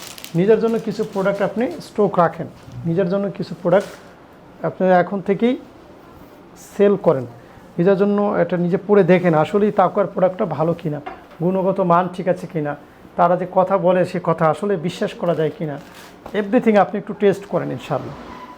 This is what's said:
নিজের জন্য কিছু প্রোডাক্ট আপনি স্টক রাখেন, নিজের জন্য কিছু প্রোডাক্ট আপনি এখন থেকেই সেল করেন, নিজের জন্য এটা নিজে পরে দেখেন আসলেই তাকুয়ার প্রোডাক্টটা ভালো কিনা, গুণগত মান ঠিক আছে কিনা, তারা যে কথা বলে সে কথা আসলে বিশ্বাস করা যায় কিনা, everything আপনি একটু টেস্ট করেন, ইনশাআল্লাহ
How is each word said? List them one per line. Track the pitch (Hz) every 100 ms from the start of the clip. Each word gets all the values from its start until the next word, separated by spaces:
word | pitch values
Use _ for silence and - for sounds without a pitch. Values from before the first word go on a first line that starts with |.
| - - - 165
নিজের | 196 220
জন্য | 226 226
কিছু | 214 208 214
প্রোডাক্ট | 196 190 202
আপনি | 185 214 254 -
স্টক | - - 202 185
রাখেন, | 165 170 127 - - - 170
নিজের | 165 185
জন্য | 196 202
কিছু | - 170 -
প্রোডাক্ট | 175 190 - - - - - - - - 165
আপনি | - 185
এখন | 180 175 202
থেকেই | 175 196 233 277 - - - - - - - - - - - -
সেল | 202 196
করেন, | 170 135 117 - - - - -
নিজের | 175 196
জন্য | 202 202
এটা | 208 196 170 180
নিজে | 175 190
পরে | - 208
দেখেন | 170 180 180
আসলেই | 156 151 208 208
তাকুয়ার | 202 180 202 180
প্রোডাক্টটা | 190 185 185 196
ভালো | 143 165
কিনা, | 165 165 147 - - - -
গুণগত | 170 190 190 190
মান | 180 170 180
ঠিক | 180 180
আছে | 170 170
কিনা, | 165 147 147 - - - -
তারা | 175 180
যে | 180
কথা | 190 185 196
বলে | 175 180 175
সে | 175
কথা | 170 170 160
আসলে | 156 208 185
বিশ্বাস | 170 - 208
করা | - 170 160
যায় | 151 -
কিনা, | 156 143 - - - - -
everything | 202 202 240 226 208
আপনি | 185 196
একটু | -
টেস্ট | - 202 - -
করেন, | 175 143
ইনশাআল্লাহ | 135 - 131 - - - - -